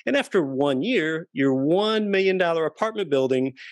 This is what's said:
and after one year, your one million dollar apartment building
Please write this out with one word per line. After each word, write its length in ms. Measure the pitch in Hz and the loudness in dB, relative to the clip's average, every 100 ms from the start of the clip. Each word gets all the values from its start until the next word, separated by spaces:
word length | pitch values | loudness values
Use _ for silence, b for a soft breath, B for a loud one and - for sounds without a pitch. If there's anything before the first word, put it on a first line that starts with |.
| - | -2
and 100 | 277 | -2
after 260 | - 196 | 0 -2
one 400 | 139 135 143 131 | -2 0 0 0
year, 460 | 202 233 156 160 170 | 0 0 -2 -4 -8
your 200 | - 135 | 0 0
one 560 | 131 143 185 214 220 208 | 2 2 2 2 0 0
million 280 | 190 190 185 | 0 2 2
dollar 260 | 175 165 156 | 0 0 -2
apartment 440 | - 220 220 170 | -2 -4 -4 0
building 440 | 139 131 131 135 - B | 0 2 0 -2 -6 B